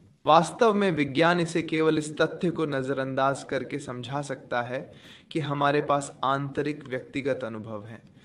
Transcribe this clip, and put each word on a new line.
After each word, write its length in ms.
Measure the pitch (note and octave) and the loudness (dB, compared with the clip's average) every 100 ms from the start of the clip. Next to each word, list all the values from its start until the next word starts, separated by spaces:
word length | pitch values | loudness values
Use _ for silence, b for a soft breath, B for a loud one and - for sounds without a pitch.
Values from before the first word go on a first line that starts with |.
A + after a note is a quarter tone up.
| - _ - | -20 _ 6
वास्तव 480 | D#3+ E3 - A#3 | 6 6 4 4
में 180 | G#3 G3 | 6 2
विज्ञान 480 | D3 C3+ C3 D#3+ F3 | 2 0 4 4 4
इसे 220 | E3 E3+ | 0 -2
केवल 360 | D#3+ D#3+ D#3+ D#3 | 0 2 2 2
इस 200 | D3+ D3+ | 0 0
तथ्य 300 | D#3+ D#3+ F3 | 0 0 -2
को 140 | D#3+ D#3 | 0 -2
नज़रअंदाज 800 | C3+ C3 C3+ C3+ C3 C3+ C#3 | -2 -2 -2 -2 2 2 0
करके 360 | - C3+ B2+ D3 | -4 -4 -4 -8
समझा 420 | C#3+ B2 A#2+ C#3 | -8 -10 -6 -6
सकता 400 | C#3 C3 - B2 | -6 -8 -4 -4
है 300 | A#2+ B2+ - B B B - | -2 -6 -10 B B B -8
कि 80 | E3 | -6
हमारे 420 | D3 C#3+ C#3+ C#3+ | -2 0 2 2
पास 360 | C#3+ C#3+ C#3 - | 2 0 -2 -4
आंतरिक 600 | B2+ C#3 C#3+ C#3 C#3+ D3+ C#3 | 0 0 -2 -4 -4 -6 -8
व्यक्तिगत 520 | B2+ - C#3 C3+ B2+ | -8 -6 -4 -2 -4
अनुभव 420 | A2 A2+ G#2+ G#2+ A2 | -6 -10 -10 -12 -12
हैं। 300 | A2+ - B | -18 -20 B